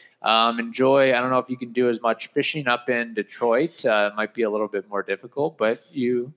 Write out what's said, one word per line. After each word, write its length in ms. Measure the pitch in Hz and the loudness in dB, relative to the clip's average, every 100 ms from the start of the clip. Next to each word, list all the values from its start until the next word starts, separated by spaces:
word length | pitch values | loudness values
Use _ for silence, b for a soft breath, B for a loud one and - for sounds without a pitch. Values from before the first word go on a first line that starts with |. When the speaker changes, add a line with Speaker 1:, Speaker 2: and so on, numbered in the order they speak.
| B _ | B _
Speaker 1:
cool. 60 | - | 0
Speaker 2:
um, 300 | 113 117 117 | 2 2 0
enjoy. 560 | 117 113 131 139 135 | -4 0 4 6 4
I 60 | 123 | 2
don't 100 | 127 | 2
know 80 | 127 | 0
if 100 | - | -2
you 80 | - | -6
can 160 | 120 | -6
do 160 | 117 123 | 0 0
as 120 | 113 | 2
much 240 | 117 113 - | 0 -2 -4
fishing 400 | 147 135 156 131 | -2 -2 -2 -2
up 240 | 120 - | -2 0
in 240 | 120 117 | -2 -2
Detroit. 720 | 107 101 - 120 117 165 - 127 | -6 -8 -2 0 2 0 -2 0
Uh, 240 | 107 104 | 2 2
it 40 | 104 | -2
might 180 | 107 | -6
be 80 | - | -2
a 80 | 110 | -2
little 160 | 104 104 | -2 -4
bit 220 | 101 104 | -6 -6
more 160 | 101 | -6
difficult, 520 | 98 98 123 - 160 160 | -6 -6 -8 -6 -6 -2
but 220 | 110 123 - | -2 -2 -8
you 400 | - 120 123 123 | -4 -2 -2 -4